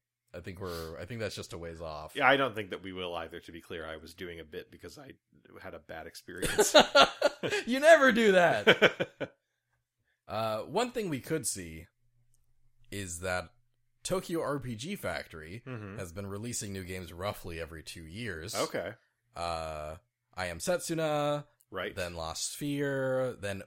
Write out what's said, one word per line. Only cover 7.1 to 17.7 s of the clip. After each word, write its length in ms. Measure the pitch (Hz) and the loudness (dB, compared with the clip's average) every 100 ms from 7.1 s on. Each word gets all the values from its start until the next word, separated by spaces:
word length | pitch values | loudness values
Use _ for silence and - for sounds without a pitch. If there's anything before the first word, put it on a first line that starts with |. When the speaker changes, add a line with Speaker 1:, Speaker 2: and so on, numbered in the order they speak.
| - - - - 403 277 | 6 0 0 -2 -2 0
Speaker 1:
You 120 | 262 | 6
never 300 | 302 320 262 | 10 10 10
do 200 | 226 220 | 8 8
that. 1000 | 185 170 113 104 - 214 - - - 135 _ | 8 6 6 6 8 6 6 -4 -6 -10 _
Speaker 2:
<laughs> 40 | _ _ _ _ _ _ _ _ - | _ _ _ _ _ _ _ _ -8
Speaker 1:
Uh, 340 | 101 110 110 | -4 -2 -2
one 280 | 98 165 240 | -2 -2 0
thing 180 | 240 202 | -2 -2
we 120 | 139 | -4
could 260 | - 160 120 | -2 -2 -2
see 400 | 101 85 80 80 _ _ _ _ _ _ _ _ _ - | -4 -6 -12 -14 _ _ _ _ _ _ _ _ _ -10
is 300 | 101 95 85 | -8 -6 -4
that 240 | 92 90 82 _ _ _ _ _ | -2 -2 -4 _ _ _ _ _
Tokyo 380 | - 185 180 165 | -4 -2 -2 -4
R 180 | - 143 | -2 -4
P 160 | 123 | -4
G 220 | 110 143 202 | -8 -6 -6
Factory 680 | 98 76 - 82 78 107 | -4 -4 -6 -12 -12 -12
Speaker 2:
Mm-hmm. 340 | 131 123 104 104 | -12 -12 -10 -10
Speaker 1:
has 120 | 92 | -10
been 160 | 82 98 | -8 -8
releasing 460 | 101 117 117 107 | -8 -6 -6 -6
new 100 | 95 | -8
games 300 | 90 92 85 | -6 -8 -8
roughly 480 | 87 98 107 98 80 | -6 -6 -6 -8 -8
every 240 | 82 | -8